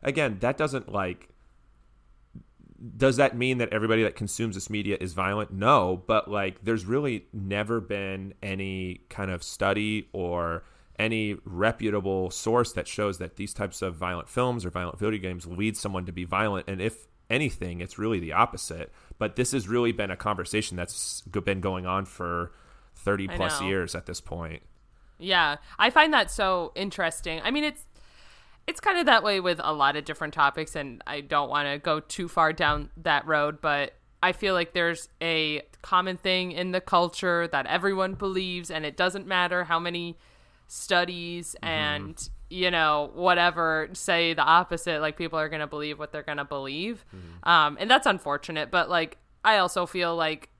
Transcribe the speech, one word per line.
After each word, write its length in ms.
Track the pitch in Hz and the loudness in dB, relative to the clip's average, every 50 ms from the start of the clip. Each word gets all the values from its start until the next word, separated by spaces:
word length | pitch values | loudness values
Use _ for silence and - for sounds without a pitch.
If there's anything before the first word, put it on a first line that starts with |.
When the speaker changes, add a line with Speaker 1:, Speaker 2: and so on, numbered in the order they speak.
| - | -2
Speaker 1:
again, 360 | 139 139 147 151 131 107 92 | -2 0 0 0 0 -2 0
that 180 | 104 120 143 - | 0 -2 0 0
doesn't, 340 | 156 147 135 131 110 - - | 0 0 0 -4 -6 -4 -4
like, 380 | 101 95 90 90 - - - - _ - _ _ _ _ _ _ _ _ _ _ _ _ _ - _ - _ _ - - _ _ _ - - - - - 117 - 110 | -2 -2 -2 -4 -8 -12 -20 -20 _ -20 _ _ _ _ _ _ _ _ _ _ _ _ _ -20 _ -20 _ _ -20 -20 _ _ _ -20 -20 -20 -18 -18 -16 -2 4
does 180 | 120 135 131 | 4 4 6
that 180 | 120 139 135 120 | 6 4 4 4
mean 220 | 120 123 131 131 123 | 2 0 0 2 2
that 140 | 120 - - | 0 0 0
everybody 300 | 110 107 110 113 113 113 | 0 2 4 4 4 4
that 120 | 104 - | 2 0
consumes 420 | - 104 104 - - 113 113 98 | -2 -6 -6 -4 -4 -4 -4 -4
this 120 | 95 - - | -6 -8 -6
media 300 | 104 104 104 98 98 - | -4 -4 -2 -2 -2 -2
is 140 | 87 92 82 | -2 -6 -4
violent? 360 | 87 92 95 101 104 107 104 | -2 0 0 0 -2 -4 -4
No, 520 | 95 95 104 117 147 135 95 90 92 92 95 | -4 0 4 6 6 6 6 4 0 -2 0
but, 240 | - 113 107 - - | 2 2 2 2 0
like, 320 | 101 104 98 98 95 - - | -2 -2 -2 -2 -6 -6 -2
there's 200 | 104 113 113 90 | -2 -2 -2 0
really 400 | 92 117 139 147 139 120 104 - - - | -2 -2 0 0 0 -4 -4 -8 -10 -10
never 480 | 107 98 95 98 101 104 104 117 117 | -8 -4 -2 -2 -2 0 0 -2 -2
been 540 | 95 87 101 101 98 95 95 95 95 98 95 _ - | -2 -4 -6 -4 -4 -6 -6 -8 -8 -10 -12 _ -8
any 580 | 101 95 95 98 95 95 92 92 90 90 - _ _ | -6 -4 -4 -4 -4 -4 -4 -4 -6 -6 -10 _ _
kind 220 | - - 101 95 | -8 -6 -4 -4
of 120 | 92 87 - | -4 -6 -6
study 680 | - - - 101 95 98 107 107 107 107 110 - _ _ | -10 -6 0 2 2 2 2 2 0 0 -2 -4 _ _
or 520 | 95 90 87 87 87 85 85 82 82 - - - - - _ - - | -4 -4 -2 -2 -2 -2 -2 -2 -4 -8 -12 -20 -20 -20 _ -4 -2
any 380 | 110 113 113 110 107 104 104 - - | 0 0 2 0 0 -2 -4 -6 -8
reputable 840 | 101 95 87 98 110 117 - 110 110 101 104 92 98 95 95 92 90 | -10 -2 2 2 2 2 2 -2 0 0 0 0 0 0 0 0 -2
source 420 | - - - 110 110 120 120 - - | -4 -4 -2 2 4 4 4 2 0
that 140 | - 80 | -6 -6
shows 300 | - - - 107 104 95 87 | -6 -2 -2 0 0 0 -2
that 180 | 92 82 - | -8 -10 -8
these 180 | - 101 104 - | -10 -10 -10 -6
types 260 | - 104 95 - - | -4 -6 -6 -4 -4
of 160 | - 95 87 | -6 -6 -4
violent 320 | 78 90 90 90 85 - - | -4 -4 -4 -4 -4 -8 -6
films 380 | - - 123 127 123 117 92 | -2 0 0 0 0 -2 -4
or 40 | 90 | -6
violent 280 | 82 90 90 87 - 90 | -4 -4 -6 -6 -6 -2
video 200 | 104 107 110 104 | -2 -2 -2 -2
games 280 | 92 95 90 87 85 | -4 -6 -6 -6 -8
lead 320 | 87 90 87 104 110 107 - | -10 -4 0 0 0 0 -2
someone 260 | - 101 98 92 90 | -6 -4 -4 -4 -6
to 80 | 90 87 | -6 -8
be 120 | 90 90 | -8 -6
violent. 440 | 85 95 95 107 107 101 95 - - | -2 0 0 2 2 0 -2 -4 -6
And 140 | 98 95 92 | -6 -2 -2
if 240 | 110 - - - _ _ _ _ _ | -4 -4 -6 -20 _ _ _ _ _
anything, 500 | 113 127 156 131 - - - 90 87 87 | -2 0 0 -2 -4 -4 -6 -6 -6 -6
it's 180 | 87 85 - - | -8 -10 -6 -4
really 220 | 101 110 113 95 | -2 0 0 0
the 140 | 85 80 76 | -2 -2 2
opposite. 580 | 90 113 123 - 98 - - 82 82 82 - - - - - - - | 4 2 2 2 -8 -8 -8 -8 -10 -10 -12 -14 -20 -20 -20 -8 -4
But 180 | 110 107 - | -4 -4 0
this 160 | - 123 - - | 0 -2 0 0
has 140 | 135 104 | -2 -2
really 260 | 90 113 123 120 117 117 | 2 2 2 2 2 2
been 180 | 117 104 98 | 0 -2 -4
a 60 | 90 | -4
conversation 600 | - - 107 104 90 87 - - 107 107 - - | -4 -2 -2 -2 -2 -2 -2 -2 -2 -2 -2 -4
that's 460 | 90 87 - - - - - - - - - 90 | -6 -6 -6 -6 -8 -8 -6 -8 -10 -12 -6 -4
g-, 80 | 104 | -2
been 220 | 90 - 98 95 90 | 0 0 -2 0 0
going 240 | 98 92 92 90 | -2 -2 -2 -2
on 180 | 90 90 95 98 | -2 -2 -2 -2
for 480 | 92 - - 92 87 87 87 85 82 - - - - - - - - _ | -4 -8 -8 -6 -4 -2 -2 -4 -4 -8 -18 -20 -20 -20 -20 -20 -20 _
thirty 300 | - - 98 101 98 98 | -8 0 0 0 0 0
plus 340 | 95 90 101 95 90 - - | -4 -2 -2 0 0 0 -2
Speaker 2:
I 40 | - | 0
know. 40 | 92 | 0
Speaker 1:
years 260 | 98 95 87 82 - | 0 0 -2 -2 -6
at 120 | 90 - | -8 -8
this 140 | - 87 - | -8 -12 -12
point. 420 | - - - 85 85 80 80 - _ - - _ _ _ _ _ - - - _ | -10 -10 -8 -8 -8 -8 -10 -12 _ -18 -20 _ _ _ _ _ -20 -20 -20 _
Speaker 2:
Yeah, 380 | 165 185 190 180 170 151 143 151 - - - - | -4 0 2 4 4 2 0 -4 -8 -18 0 4
I 120 | 202 233 | 4 6
find 220 | 240 330 302 320 302 | 8 8 6 8 6
that 180 | 269 208 - | 4 2 2
so 400 | - - 208 190 190 180 170 - - | 0 0 2 2 2 0 -2 -4 -4
interesting. 640 | - 190 202 180 - 190 165 165 - - 175 160 165 - | -4 -4 -4 -2 -2 -2 -2 -2 -4 -8 -6 -6 -4 -2
I 80 | 214 | -2
mean, 140 | 254 294 294 | 0 0 0
it's, 220 | 302 294 - - - - - - - - - - - - - - - - - - - | -2 -4 -6 -16 -20 -20 -20 -20 -20 -20 -20 -20 -20 -20 -20 -20 -20 -20 -14 -10 -10
it's 100 | 330 - | -10 -2
kind 200 | - 427 392 349 | 0 2 2 4
of 80 | 339 | 6
that 180 | 254 262 233 - | 6 6 6 6
way 160 | 214 202 190 | 4 0 2
with 200 | 180 180 175 151 - | 2 0 0 0 0
a 120 | - 156 | -2 2
lot 220 | 151 139 139 143 | 4 4 4 4
of 80 | 151 147 | 2 -4
different 280 | - 156 - 165 151 151 | -6 -8 -6 -6 -8 2
topics, 440 | - 147 139 - - 160 156 - | 4 4 4 4 2 -6 -6 -6
and 260 | 160 143 139 117 117 - | -8 -8 -8 -10 -14 -10
I 160 | - 143 147 | -8 -8 -8
don't 300 | 143 143 156 147 143 127 | -6 2 2 2 2 4
wanna 260 | 135 147 143 143 139 147 | 0 0 0 0 -2 -2
go 200 | - 170 156 156 | 0 0 0 0
too 300 | 151 _ - - 185 165 | -2 _ -8 -8 -6 -4
far 240 | - - 160 156 160 | 2 4 4 4 4
down 380 | 160 175 147 147 147 147 - - - | 2 2 2 2 2 -2 -8 -12 -6
that 280 | 165 170 151 143 - | 0 2 2 2 2
road, 340 | 151 160 151 147 147 151 147 | 2 2 2 2 0 -2 -2
but 340 | - 156 147 143 143 - - - _ _ _ _ - | -2 0 0 0 0 -2 -6 -14 _ _ _ _ 0
I 80 | 185 | 0
feel 240 | 180 - - 202 190 | 2 2 0 2 2
like 200 | 180 175 170 - | 2 0 0 0
there's 340 | 185 170 170 170 165 - - - _ | 0 2 2 0 -2 -8 -16 -10 _
a 420 | - 165 165 160 156 156 151 151 - _ - - - | -2 0 0 2 0 0 -2 -4 -6 _ -18 -20 -6
common 340 | - - 180 180 190 185 | 0 2 2 2 2 -4
thing 360 | 180 - 196 185 185 180 180 165 | -4 0 0 2 2 0 -2 -4
in 180 | - 180 185 | -4 -4 -2
the 100 | 180 185 | -2 -2
culture 680 | 180 - - 180 175 175 170 - - 185 175 170 170 165 | -2 4 4 4 4 4 0 -2 0 2 2 2 2 0
that 180 | - 143 135 | 0 -2 0
everyone 480 | - 147 170 175 196 196 190 190 185 190 | 2 0 2 2 2 2 2 0 -2 -2
believes, 560 | - 202 196 190 185 190 185 180 175 175 - | -4 -4 -2 -2 -2 -2 -2 -6 -6 -8 -6
and 160 | 175 160 156 | -6 -6 -6
it 100 | 151 143 | -6 -2
doesn't 300 | - 185 185 175 202 190 | 0 0 0 0 -2 -6
matter 380 | 180 196 180 180 175 180 180 175 | 0 2 2 2 2 2 0 0
how 160 | 160 170 165 | 0 0 0
many 360 | 170 175 175 175 175 170 165 - _ - _ _ - _ _ _ _ | 0 -2 -4 -4 -6 -6 -8 -12 _ -20 _ _ -20 _ _ _ _
studies 880 | _ - - - - 196 175 175 180 180 175 170 170 170 175 170 - - | _ -14 -12 -2 2 4 4 4 2 -2 -8 -8 -6 -6 -8 -8 -10 -12
Speaker 1:
Mm-hmm. 100 | - - | -8 -6
Speaker 2:
and, 640 | 165 165 156 151 151 147 147 147 151 160 - - - - - - - | -4 -2 0 0 0 -2 -2 -4 -8 -12 -12 -12 -12 -12 -14 -14 -12
you 220 | 165 180 180 180 | -4 0 0 2
know, 400 | 175 170 160 156 151 147 147 143 - | 4 4 4 4 4 2 0 -4 -4
whatever 800 | - 175 185 180 175 175 175 165 170 170 160 160 156 156 - 180 | 0 4 4 6 6 6 4 4 2 0 2 2 0 -2 -4 -6
say 420 | - - - 180 170 170 165 165 | -8 0 2 2 4 4 2 4
the 80 | 160 151 | 4 6
opposite, 580 | 143 160 170 180 - 175 165 - 180 165 151 | 8 8 8 8 4 -2 -4 -2 -2 0 0
like, 180 | 151 156 151 - | 0 0 -2 -2
people 200 | 175 160 156 160 | -6 -4 -2 -2
are 100 | 156 156 | -2 -2
gonna 180 | 160 156 151 | -2 -4 -6
believe 320 | 143 151 147 147 151 147 131 | -4 -6 -6 -6 -6 -6 -6
what 140 | 151 147 - | -8 -10 -8
they're 100 | 151 143 | -10 -8
gonna 220 | - 151 147 143 | -6 -6 -6 -6
believe. 600 | 135 147 139 135 135 135 151 175 214 233 208 - - - | -6 -6 -6 -6 -6 -6 -4 -4 -6 -6 -8 -12 -18 -18
Speaker 1:
Mm-hmm. 340 | 95 90 85 85 - - 165 | -18 -16 -16 -16 -6 2 6
Speaker 2:
Um, 280 | 170 165 151 147 147 - | 6 8 6 6 2 0
and 100 | 185 220 | -6 -2
that's 160 | 247 294 - | -2 0 2
unfortunate, 640 | 269 196 180 - 147 143 147 - - 165 156 151 123 | 2 0 0 0 -2 -4 -2 -4 -6 -4 -4 -4 0
but, 180 | - 180 170 - | 2 0 2 4
like, 300 | 180 170 165 160 - _ _ _ _ _ _ | 2 0 0 0 -6 _ _ _ _ _ _
I 140 | 214 220 208 | 4 6 6
also 260 | 185 175 - 190 180 | 4 4 2 -2 -2
feel 320 | 170 - 185 175 170 170 | -2 -2 -2 0 0 0
like 320 | 170 165 156 156 151 - - _ | 0 0 0 -2 -4 -8 -20 _